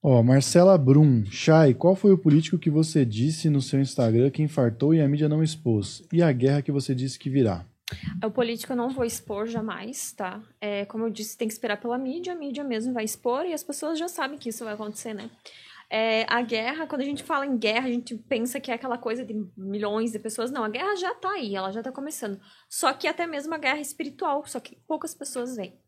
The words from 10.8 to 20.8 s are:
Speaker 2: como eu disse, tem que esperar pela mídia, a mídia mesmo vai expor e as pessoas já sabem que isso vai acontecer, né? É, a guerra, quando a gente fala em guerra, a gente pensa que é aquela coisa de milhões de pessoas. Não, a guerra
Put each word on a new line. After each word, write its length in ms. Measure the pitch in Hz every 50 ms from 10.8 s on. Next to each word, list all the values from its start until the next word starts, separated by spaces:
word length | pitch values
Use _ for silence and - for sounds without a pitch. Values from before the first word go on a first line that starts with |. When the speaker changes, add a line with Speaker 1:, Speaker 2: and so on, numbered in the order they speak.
| 202
Speaker 2:
como 180 | 202 - 220 226
eu 60 | 233
disse, 280 | 208 220 214 220 -
tem 100 | _ 233
que 60 | 220 214
esperar 220 | - - 226 208
pela 220 | 208 - 240 240
mídia, 340 | 254 269 262 269 339 359 381
a 40 | 359
mídia 280 | 339 294 285 247 285 285
mesmo 300 | 277 240 220 220 254 254
vai 100 | 240 214
expor 420 | 214 - - _ 247 240 269 330
e 80 | 370 330
as 100 | 294 -
pessoas 360 | - 285 - - 302 330 302
já 80 | 330
sabem 300 | 349 349 - 294 269 294 285
que 80 | -
isso 160 | 240 220 - 233
vai 100 | 220 208
acontecer, 400 | 214 214 208 214 - - 240 220
né? 160 | 196 208 233 - _ _ - - - - - - - - _ -
É, 320 | 220 220 226 220 220 226 - -
a 80 | 240
guerra, 460 | 247 220 233 220 220 240 285 320 320
quando 140 | - - 277
a 40 | 262
gente 160 | 277 285 277
fala 240 | - - 330 277 277
em 120 | 285 262
guerra, 300 | 226 214 208 214 233 262
a 40 | 262
gente 240 | 240 240 240 - 247
pensa 460 | 220 - _ 277 226 226 247 - 277
que 100 | 277 -
é 20 | 277
aquela 240 | - 262 262 233
coisa 280 | 247 240 226 220 247 262
de 100 | 202 220 214 208 180 _
milhões 560 | - 190 196 196 208 208 208 208 220 226 240 220
de 60 | 214
pessoas. 300 | - 220 220 - 226 247
Não, 140 | 269 277 220
a 60 | 208
guerra 260 | 208 247